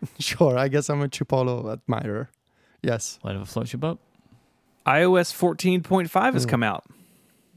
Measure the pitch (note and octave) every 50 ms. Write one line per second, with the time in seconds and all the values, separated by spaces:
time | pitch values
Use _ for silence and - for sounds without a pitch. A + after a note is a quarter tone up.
0 | - - - - - - - - F3 C#3 B2 B2 C3+ C#3 C3 D3 C#3+ - D3 C#3+
1 | C#3+ C3+ - - C#3 - C#3 C3 B2+ B2 B2 A#2+ A#2 G#2+ A2 - - - A2+ A2+
2 | - G#2+ G#2 A2 C3 - _ _ _ _ _ _ _ _ _ - - C3 A#2 G#2+
3 | - - - - - G#2 G2 G2 G2 - - A#2 A2+ A#2 - B2 D3 D#3+ E3+ -
4 | _ _ _ _ _ _ - _ _ _ _ _ _ _ _ _ - C3+ C3+ D#3
5 | F3 F#3 F#3 F3+ F3 - - - F3+ F3 E3 - - F3+ F3+ F3+ E3 - F#3 F#3+
6 | F3 D#3+ - F#3 A3 C4 B3+ C3 B2 A#2 - A#2+ A#2 G#2+ F#2+ - - _ - _
7 | - _ _ _ _ _ _ _ _ _ _